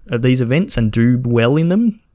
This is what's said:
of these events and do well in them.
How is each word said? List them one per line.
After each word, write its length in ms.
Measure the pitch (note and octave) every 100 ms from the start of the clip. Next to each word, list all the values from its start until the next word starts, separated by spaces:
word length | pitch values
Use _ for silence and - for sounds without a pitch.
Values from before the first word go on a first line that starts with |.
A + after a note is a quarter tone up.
| -
of 140 | A#2+
these 200 | B2+ B2+
events 340 | A#2+ D3 G3 B2+
and 140 | A2
do 320 | A2+ A#2 B2
well 320 | B2+ A#2 A#2 D3+
in 120 | E3
them. 320 | G3 A#3 - _